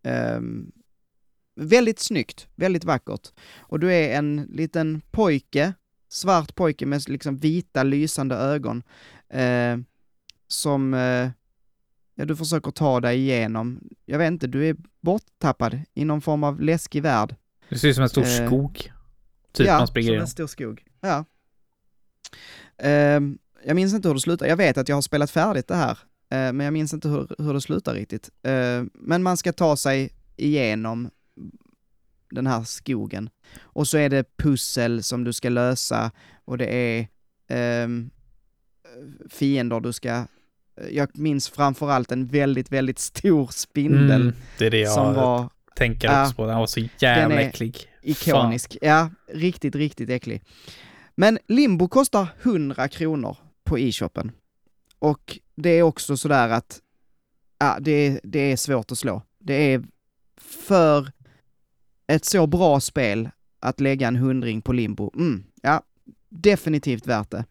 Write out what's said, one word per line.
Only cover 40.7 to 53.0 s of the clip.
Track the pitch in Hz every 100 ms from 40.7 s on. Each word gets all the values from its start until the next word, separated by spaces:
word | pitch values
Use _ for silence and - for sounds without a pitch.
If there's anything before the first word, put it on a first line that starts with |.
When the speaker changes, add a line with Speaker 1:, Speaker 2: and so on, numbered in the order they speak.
| - -
Speaker 1:
jag | 143 143 -
minns | 156 143 -
framförallt | - 143 135 143 131 120
en | 123 127
väldigt, | 143 139 131 127
väldigt | 135 131 127
stor | - - 202 156 127
spindel | - - - 143 139 143 131
Speaker 2:
Mm, | 120 120 - -
det | 110
är |
det | 110
jag | 104
Speaker 1:
som | 107 135
var, | 135 127 123 120 _ _ -
Speaker 2:
tänker | 123 113 120
Speaker 1:
ja, | 139
Speaker 2:
också | 135 120
på. | 110
Den | 113
var | 113
så | - 113 -
jävla | 131 120 113
Speaker 1:
den |
är | 143
Speaker 2:
äcklig. | 135 - 113 - - _
Speaker 1:
ikonisk. | - 147 170 143 120 120 - -
Speaker 2:
Fan. | 151
Speaker 1:
Ja, | 156 165 175 -
riktigt, | 156 175 170 143 139
riktigt | 147 - 117
äcklig. | 123 - 110 _ - - - - - - -
Men | 202 226 -
Limbo | 233 285 175 180
kostar | 262 277 208 180 -
hundra | 254 190 143 131 135
kronor | -